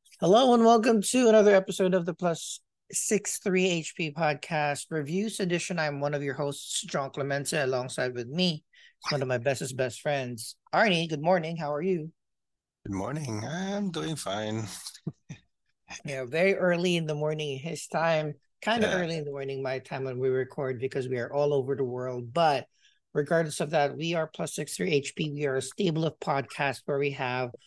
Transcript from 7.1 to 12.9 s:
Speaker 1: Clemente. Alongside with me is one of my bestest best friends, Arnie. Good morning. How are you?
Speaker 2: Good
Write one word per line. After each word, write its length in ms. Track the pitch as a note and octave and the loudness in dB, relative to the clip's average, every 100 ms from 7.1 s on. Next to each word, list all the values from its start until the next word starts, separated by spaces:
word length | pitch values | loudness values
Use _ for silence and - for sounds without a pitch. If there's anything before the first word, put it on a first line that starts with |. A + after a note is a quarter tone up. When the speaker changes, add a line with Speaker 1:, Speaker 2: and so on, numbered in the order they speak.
Speaker 1:
Clemente. 460 | - C#3 C#3+ C#3 D#3+ | -4 -4 -2 -2 -2
Alongside 560 | C3 B2+ B2+ - B2+ | 0 -2 -2 -4 -4
with 140 | A#2+ A#2+ | -4 -6
me 380 | D#3+ F3+ D3+ - _ - _ - | 0 0 0 -8 _ -20 _ -4
is 40 | |
one 120 | D3 | -2
of 80 | C3 | 0
my 80 | B2 | 0
bestest 400 | B2+ B2+ C3+ B2+ | 0 -2 -2 -2
best 240 | B2+ - | -4 -2
friends, 560 | D3+ C#3+ B2 A#2 - - _ E3 | -4 -2 -4 -8 -12 -14 _ 2
Arnie. 320 | A3 E3+ E3 | 4 4 0
Good 140 | D3+ | -2
morning. 340 | D#3 F#3 D#3+ E3 | 2 2 0 -4
How 180 | D3 | -4
are 80 | D3 | -2
you? 300 | F#3 F3 D#3+ - _ _ _ _ _ _ | 0 -2 -4 -12 _ _ _ _ _ _
Speaker 2:
Good 120 | - | -8